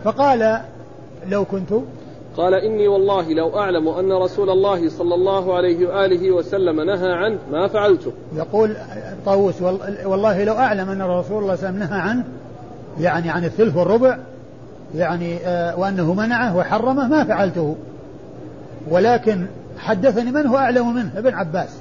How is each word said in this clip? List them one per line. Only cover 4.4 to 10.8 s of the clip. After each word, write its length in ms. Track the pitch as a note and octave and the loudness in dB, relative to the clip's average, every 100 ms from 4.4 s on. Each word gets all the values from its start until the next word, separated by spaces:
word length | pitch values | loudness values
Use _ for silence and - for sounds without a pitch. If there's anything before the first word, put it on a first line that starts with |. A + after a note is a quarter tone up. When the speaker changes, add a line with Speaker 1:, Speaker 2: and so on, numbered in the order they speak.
| G3 | 2
Speaker 2:
الله 400 | F#3 G3 F#3 E3 | 4 4 2 0
صلى 260 | - F3 E3+ | 0 0 2
الله 420 | F#3+ G3 F#3 F3+ | 2 2 0 2
عليه 300 | F3+ E3+ F3+ | 2 2 2
وآله 440 | F#3+ G3 F3 F#3 | 2 2 4 4
وسلم 500 | F3+ E3 G3 F3 D#3 | 2 0 0 2 2
نهى 300 | D#3+ G3 F#3 | 0 0 0
عنه 240 | E3+ G#3 G3 C3 | 0 0 -2 -4
ما 160 | D3 G3 | -2 0
فعلته". 440 | A3 G3+ F3+ - - - D#3 | 2 4 4 2 -10 -10 -8
Speaker 1:
يقول 380 | D#3+ G#3 A3 G#3+ - - F#3 F#3+ G3+ | -2 2 2 0 -10 -12 -12 -6 0
طاووس: 360 | G3 G3 - | 2 2 2
"وال-، 440 | F3+ F#3+ G3 G3+ G3 | -2 -2 -6 -6 -2
والله 380 | F#3+ G#3+ F#3+ | 2 2 2
لو 100 | G#3+ | 2
أعلم 360 | A3 B3+ G#3 | 2 2 2